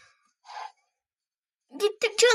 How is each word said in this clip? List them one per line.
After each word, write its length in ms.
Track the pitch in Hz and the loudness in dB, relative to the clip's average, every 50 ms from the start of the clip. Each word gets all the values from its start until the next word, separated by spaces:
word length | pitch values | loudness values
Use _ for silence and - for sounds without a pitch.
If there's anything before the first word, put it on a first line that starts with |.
| - _ _ _ _ _ _ _ _ - - - - - - _ _ _ _ _ _ _ _ _ _ _ _ _ _ _ _ _ _ _ 254 269 | -20 _ _ _ _ _ _ _ _ -20 -16 -16 -16 -16 -18 _ _ _ _ _ _ _ _ _ _ _ _ _ _ _ _ _ _ _ -6 -4
Gittikçe 480 | 403 427 427 - - 440 415 - 453 494 453 | -4 -4 -2 -2 -4 -4 0 2 4 4 4